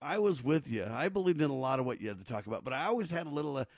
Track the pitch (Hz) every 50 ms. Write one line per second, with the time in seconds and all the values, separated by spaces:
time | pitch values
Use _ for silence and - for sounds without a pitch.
0 | - 147 170 214 214 202 180 131 120 131 156 156 135 139 117 107 90 101 113 120
1 | 147 190 190 202 185 180 175 151 151 147 139 131 131 131 131 131 131 127 123 -
2 | 95 107 104 92 95 - 120 104 104 104 113 98 - 131 127 135 156 196 233 247
3 | 214 160 165 170 170 156 143 147 151 151 139 135 127 - -